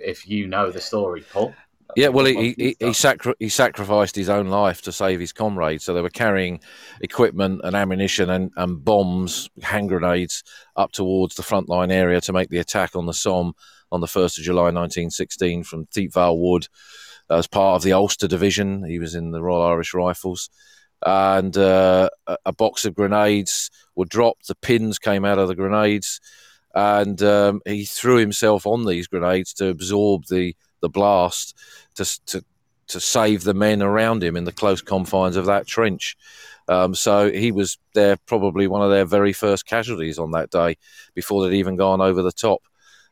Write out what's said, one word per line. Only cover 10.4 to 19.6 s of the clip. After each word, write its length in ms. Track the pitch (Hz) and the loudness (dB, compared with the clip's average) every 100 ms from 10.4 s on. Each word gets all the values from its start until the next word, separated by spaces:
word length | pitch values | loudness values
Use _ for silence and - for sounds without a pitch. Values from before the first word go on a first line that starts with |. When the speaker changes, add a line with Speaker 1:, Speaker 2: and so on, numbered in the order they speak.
| - - _ | -14 -20 _
Speaker 2:
up 180 | - 98 | -4 -4
towards 420 | - 92 95 92 | -2 -2 0 -2
the 80 | - | -4
frontline 500 | - 101 90 87 90 | -4 -2 -2 -2 0
area 300 | 95 90 90 | 2 2 0
to 100 | - | 0
make 160 | 92 92 | -2 -2
the 80 | 85 | -4
attack 400 | 85 107 92 92 | -4 -2 -4 -4
on 80 | |
the 80 | 85 | -6
Somme 400 | 80 - 92 87 - - _ _ | -4 -2 -2 -2 -6 -16 _ _
on 100 | 90 | -6
the 80 | 85 | -4
first 300 | 98 87 - | 0 -2 -2
of 60 | |
July 260 | 82 90 87 | -2 2 2
nineteen 400 | 87 85 - 85 | 0 -4 -6 -8
sixteen 520 | - - - 90 87 | -6 -8 -4 -2 -2
from 200 | 85 82 | -8 -12
Thiepval 540 | 78 - 95 - 87 85 | -8 -6 -2 2 2 2
Wood 280 | 87 90 - _ - - - - - | 2 0 -2 _ -20 -20 -20 -20 -2
as 180 | 82 85 | -2 0
part 300 | 101 98 90 | 2 2 2
of 60 | |
the 100 | 90 | 2
Ulster 340 | 95 101 - 95 | 2 2 0 -2
Division. 580 | 90 101 95 98 98 | 0 0 0 -2 -4
He 140 | 90 85 | -6 -8
was 160 | 82 | -6
in 180 | 85 82 | -8 -8
the 100 | 82 | -6
Royal 240 | 87 87 | -2 0